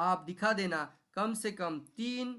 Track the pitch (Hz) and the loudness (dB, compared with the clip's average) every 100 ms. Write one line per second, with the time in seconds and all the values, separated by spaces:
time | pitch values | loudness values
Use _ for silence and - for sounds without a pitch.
0 | 180 180 151 180 214 208 185 160 143 - | 2 2 0 0 2 4 2 0 -2 -8
1 | _ - 220 220 214 202 175 156 135 - | _ -2 -2 0 -4 -2 -2 -4 -6 -6
2 | 240 247 247 | -4 -2 -4